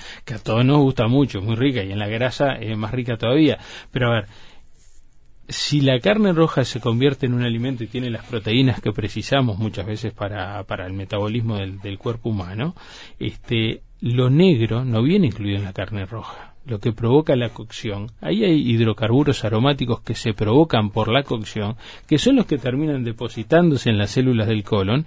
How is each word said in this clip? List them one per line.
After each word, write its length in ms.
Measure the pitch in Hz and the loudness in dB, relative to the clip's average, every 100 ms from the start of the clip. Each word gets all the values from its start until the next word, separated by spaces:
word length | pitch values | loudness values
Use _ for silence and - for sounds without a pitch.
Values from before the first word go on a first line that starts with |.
| - - - | -10 -18 -12
que 80 | |
a 40 | 110 | -10
todos 240 | - 110 | -2 2
nos 140 | 127 147 | 4 6
gusta 300 | 135 131 113 | 4 2 2
mucho, 340 | 135 135 98 | 2 2 -2
muy 160 | 104 113 | -4 0
rica, 260 | 143 120 | 0 -2
y 80 | 95 | -4
en 80 | 101 | -4
la 100 | 104 | -4
grasa 440 | 113 127 - 143 | -2 -2 0 -2
es 240 | 123 107 107 | -2 -6 -4
más 160 | 107 | -4
rica 240 | 123 123 117 | -4 -4 -4
todavía. 400 | 113 143 151 - - - - | 0 4 4 2 -6 -18 -10
Pero 180 | 131 120 | -2 0
a 60 | 113 | 0
ver, 100 | 98 - - - - - - - - - - - - | -4 -14 -20 -20 -20 -20 -20 -20 -20 -20 -20 -20 -14
si 320 | - - 147 | -8 0 2
la 180 | 135 127 | 4 2
carne 340 | 185 214 202 | 2 4 4
roja 320 | 160 160 - 123 | 4 2 2 -2
se 140 | 117 | -2
convierte 440 | 120 113 139 139 | -2 2 2 2
en 80 | 127 | -2
un 120 | 123 | 0
alimento 380 | 120 113 127 120 | 0 -2 -2 -6
y 40 | 110 | -6
tiene 240 | 123 127 | -6 -6
las 160 | 110 - | -8 -6
proteínas 560 | 117 104 117 131 - | -6 0 2 4 2
que 100 | 117 | -2
precisamos 680 | 104 104 110 - 139 127 95 | -2 -4 -6 -2 0 2 0
muchas 280 | 107 101 95 | -4 -4 -6
veces 260 | 107 113 | -6 -8
para, 520 | - 101 101 90 101 | -6 -8 -6 -8 -8
para 220 | 98 101 92 | -8 -8 -8
el 60 | |
metabolismo 640 | 98 95 104 104 117 113 101 | -8 -6 -4 -2 -2 -2 -4
del, 240 | 95 98 | -6 -8
del 160 | 101 98 | -10 -8
cuerpo 320 | 123 113 120 | -6 -6 -4
humano, 460 | 104 90 101 151 - - - - - | -4 -4 -6 -6 -6 -18 -20 -20 -8
este, 640 | 120 - - 117 110 - - - | -8 -8 -4 -2 -2 -4 -12 -8
lo 260 | 120 123 127 | -2 2 4
negro 560 | 143 185 127 113 113 | 6 6 6 2 0
no 180 | 131 110 | 0 2
viene 260 | 127 202 143 | 4 4 2
incluido 280 | 110 101 101 | 0 -4 -2
en 80 | |
la 80 | 98 | -4
carne 320 | 95 95 101 | -6 -6 -6
roja, 440 | 95 110 - - - - - | -8 -10 -12 -16 -18 -20 -10
lo 120 | 104 | -4
que 140 | 120 | -2
provoca 420 | 113 117 139 156 | -2 2 2 4
la 140 | 131 117 | 0 0
cocción. 640 | - 107 - 110 101 113 - | -6 -14 -10 -8 -6 -8 -10
Ahí 240 | 156 196 | -4 0
hay 160 | 202 156 120 | 4 4 4
hidrocarburos 760 | 113 113 104 110 123 147 123 | 2 2 2 2 2 4 0
aromáticos 580 | 107 110 135 139 123 113 | 0 2 2 2 -2 -4
que 120 | - | -4
se 200 | 110 117 | -6 -4
provocan 560 | 104 107 131 160 120 104 | -2 2 4 4 2 0
por 180 | 113 107 | 0 0
la 160 | 127 | 0
cocción, 500 | 139 120 104 110 101 113 - - - | 0 -6 -6 -6 -6 -6 -12 -18 0
que 120 | 151 | 2
son 180 | 240 269 | 4 4
los 100 | 190 | 2
que 120 | 143 | -2
terminan 440 | 131 131 156 139 | -2 -2 -2 -2
depositándose 880 | 117 110 117 - 107 165 175 135 127 | -4 -6 -8 -8 2 4 6 4 2
en 80 | 104 | 2
las 120 | 101 | 2
células 360 | 131 131 117 110 | 2 2 2 2
del 160 | 110 | 0
colon, 420 | 98 107 95 127 | 0 0 2 0